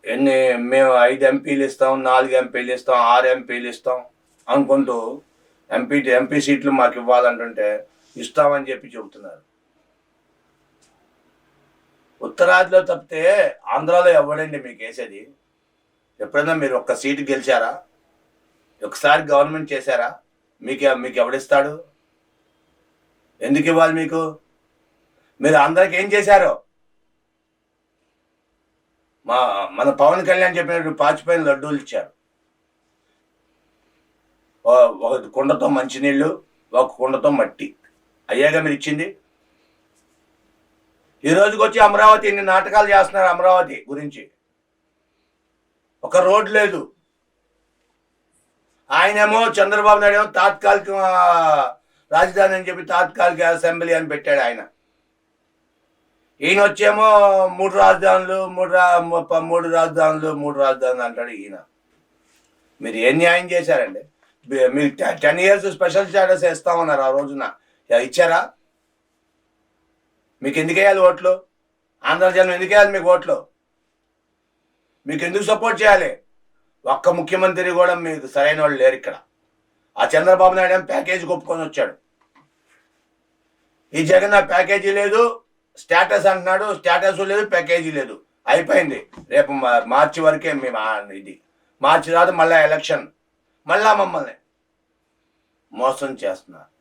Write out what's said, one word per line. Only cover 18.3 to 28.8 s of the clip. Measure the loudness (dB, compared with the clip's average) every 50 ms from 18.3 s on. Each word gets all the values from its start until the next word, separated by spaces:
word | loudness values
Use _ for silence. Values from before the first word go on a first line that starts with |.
| _ _ _ _ _ _ _ _ _ _ -14
ఒకసారి | -14 -12 -4 2 2 2 2
గవర్నమెంట్ | 2 2 2 2 2 2 -2 -10 -8 -8
చేశారా? | -8 -8 -4 -4 -4 -2 -4 -6 -8 -14 _ _ _ _ _ _ _ _
మీకు, | -10 -10 -8 -2 0 0 0
మీకు | 0 -6 -8 -4 -2
ఎవడిస్తాడు? | -2 -2 -4 -8 -2 0 0 0 0 -2 -6 -14 -18 _ _ _ _ _ _ _ _ _ _ _ _ _ _ _ _ _ _ _ _ _ _ _ _ _ _ _ _ _ _ _
ఎందుకు | -4 -2 -2 0 0
ఇవ్వాలి | 0 2 4 2 2
మీకు? | 2 -2 -6 -4 -4 -6 -6 -6 -10 -16 _ _ _ _ _ _ _ _ _ _ _ _ _ _ _ _ _ _ _ _
మీరు | 0 2 2
అందరికి | 4 2 2 4 2 2 2 0
ఏం | -4 -4 -2
చేశారు? | -2 0 4 4 4 4 4 2 -2 -4 _ _ _ _ _ _ _ _ _ _ _ _ _ _ _ _ _ _ _ _ _ _ _ _ _ _ _ _ _ _ _ _ _ _ _ _ _ _ _ _ _ _ _ _